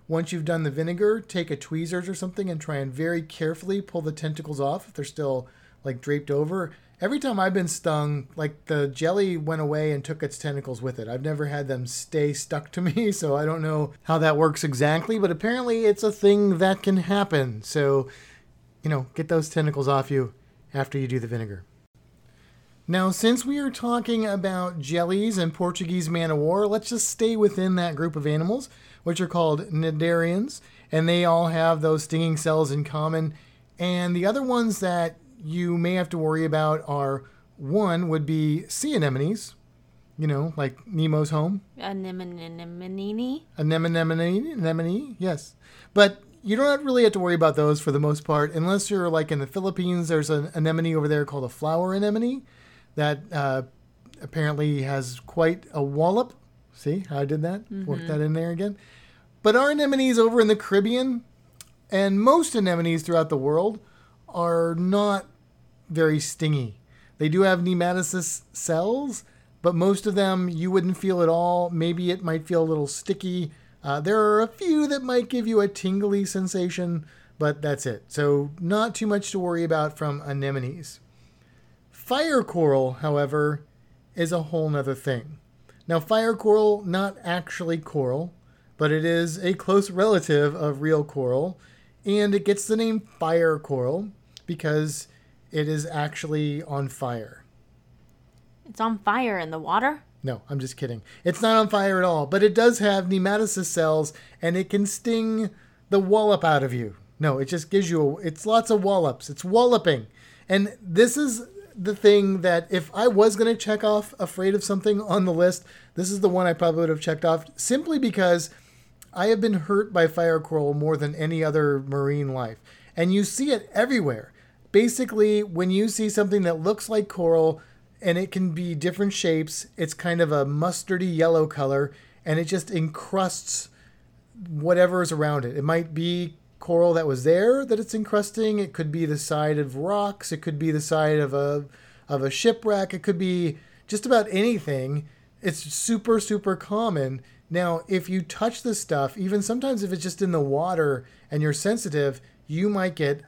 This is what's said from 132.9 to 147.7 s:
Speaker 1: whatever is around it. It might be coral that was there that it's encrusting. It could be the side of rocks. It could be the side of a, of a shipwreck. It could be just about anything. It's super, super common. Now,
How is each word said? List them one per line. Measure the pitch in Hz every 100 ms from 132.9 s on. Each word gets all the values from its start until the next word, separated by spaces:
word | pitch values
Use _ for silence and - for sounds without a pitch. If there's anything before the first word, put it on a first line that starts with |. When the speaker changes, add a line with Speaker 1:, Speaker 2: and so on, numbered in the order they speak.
| 156 - 190 185 - - - - _ - _ _ _ _ - 175
Speaker 1:
whatever | 156 156 180 180 185
is | 170
around | 156 151 147 123
it. | 143
It |
might | 143 165 165
be | 156 170 175 175 - _ -
coral | - 170 175
that | 165 156
was | 131
there | 131 170 214 269
that | 269 220
it's | 226
encrusting. | 220 214 208 202 - 220 208
It | 190
could | - 156
be | 160 160
the | 147
side | - 151 151 151
of | 143 127
rocks. | 165 202 202 196 -
It | 156
could | 165 147
be | 160
the | 151
side | 151 160 156 151
of | 143
a, | 139 143 147 143 - - - -
of | 143
a | 135
shipwreck. | 131 226 226 220 202 190
It | 185
could | 175 175
be | 185 180 170 151 - - -
just | 208 247
about | 240 208
anything. | 190 226 226 147 139 131 147 151 - _ _
It's | 196 156 151
super, | - - 226 226 226
super | 208 208 208 185
common. | - 208 233 165 135 131 - - -
Now, | 170 180